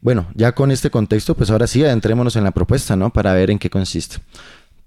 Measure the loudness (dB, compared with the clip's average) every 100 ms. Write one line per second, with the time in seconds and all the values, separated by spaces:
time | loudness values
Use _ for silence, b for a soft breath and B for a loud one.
0 | 0 0 -2 0 0 2 0 0 0 0
1 | 0 0 0 0 2 2 2 2 2 2
2 | 0 0 0 0 0 0 0 0 0 0
3 | 0 0 2 2 2 0 -2 -4 -4 -6
4 | -8 -12 -16 B B B B B